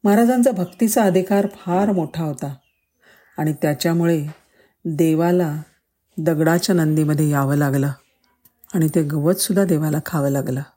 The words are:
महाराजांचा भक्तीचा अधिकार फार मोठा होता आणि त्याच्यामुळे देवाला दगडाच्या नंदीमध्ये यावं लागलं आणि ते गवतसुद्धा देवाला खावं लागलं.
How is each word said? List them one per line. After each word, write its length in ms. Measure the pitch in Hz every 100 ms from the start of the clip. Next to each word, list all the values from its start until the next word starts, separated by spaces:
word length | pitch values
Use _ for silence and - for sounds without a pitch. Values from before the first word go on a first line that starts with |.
महाराजांचा 480 | 208 208 233 254 247
भक्तीचा 520 | 190 180 - 226 240
अधिकार 440 | 202 185 185 202 196 -
फार 360 | 180 180 208
मोठा 320 | 190 156 160
होता 320 | 156 - 143 135 _ _ _ _ _ _ _ -
आणि 160 | 156
त्याच्यामुळे 760 | 147 151 143 170 170 170 165 147 - _ _ _ _ 170
देवाला 760 | 151 165 156 170 180 165 151 151 _ _ _ _ -
दगडाच्या 580 | 165 151 160 170 - 180
नंदीमध्ये 540 | 156 156 151 147 151
यावं 260 | 143 135 147
लागलं 360 | 143 135 143 139 _ _ _ _ _ _ _
आणि 140 | 180 156 170
ते 80 |
गवतसुद्धा 600 | 147 151 156 196 - 190 196
देवाला 320 | 156 156 151 -
खावं 240 | 156 139
लागलं. 320 | 139 123 127 143